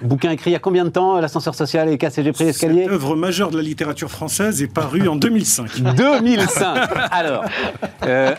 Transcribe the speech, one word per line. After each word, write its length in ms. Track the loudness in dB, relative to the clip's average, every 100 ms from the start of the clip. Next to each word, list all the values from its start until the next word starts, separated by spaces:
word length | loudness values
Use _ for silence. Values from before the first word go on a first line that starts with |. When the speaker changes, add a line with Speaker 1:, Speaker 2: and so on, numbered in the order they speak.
Speaker 1:
bouquin 300 | -2 0 0
écrit 200 | 0 0
il 20 |
y 20 | 0
a 40 |
combien 260 | 2 0 0
de 40 |
temps, 300 | 0 2 2
l'ascenseur 340 | 0 -2 -4
social 360 | -4 -2 0 0
et 80 | 0
K 120 | -2
C 140 | 0
G 80 | -2
Prix 140 | 0 0
Escalier ? 380 | 2 2 2
Speaker 2:
Cette 100 | 2
œuvre 240 | 0 0 -2
majeure 340 | -2 0 -2
de 60 | -2
la 60 |
littérature 460 | -4 -4 -6 -6 -10
française 520 | -8 -6 -2 -2 0
est 120 | -2
parue 360 | -2 0 2 2
en 80 | 2
deux 140 | 2
mille 140 | 2 0
cinq. 320 | -2 -4 -2
Speaker 1:
<laughs> 140 | 2 4
Deux 240 | 4 4
mille 260 | 4 2 2
cinq. 420 | 0 0 0 0 0 0
Alors, 320 | 0 0 -2 -4 -6 -8 -6 -10 -6 -2
euh, 280 | 2 2